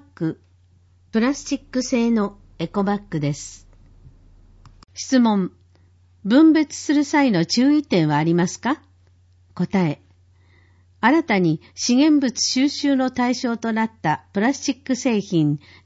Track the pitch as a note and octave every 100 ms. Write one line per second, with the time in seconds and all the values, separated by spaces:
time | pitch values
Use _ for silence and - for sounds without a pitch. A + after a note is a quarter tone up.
0 | - - E3 - _ _ _ _ _ _
1 | _ A3+ A#3+ C#4+ - C#4 - B3+ A#3+ B3
2 | A#3 A3+ G3 - - - E3 G3+ G3 G3+
3 | G3+ D#3+ C#3+ D3 - - - - - -
4 | - - - - - - - - - -
5 | - C4 A#3 G3+ F3+ - _ _ _ _
6 | _ _ G3 B3+ D#4+ D#4 D4+ - - D4
7 | C#4+ D4+ C4+ F#3 E3 A#3+ C4+ D4+ - F#3+
8 | D#3 D3 D#3 E3+ F3 - A#3 D#4 _ _
9 | _ _ _ _ _ - F3+ G3 E3+ -
10 | _ _ _ _ _ _ _ _ _ _
11 | A3 D#4+ D#4+ G3+ E3+ D#3+ - - - B3
12 | D#4 D4 B3+ - - B3+ C#4+ - C#4+ C4+
13 | B3+ B3+ B3 B3 B3+ A3+ A3+ A3 A3 -
14 | D#3+ D3+ _ G3+ G3+ C#4 - C4 - B3+
15 | C4 G#3+ G3 E3+ D3+ D3 - -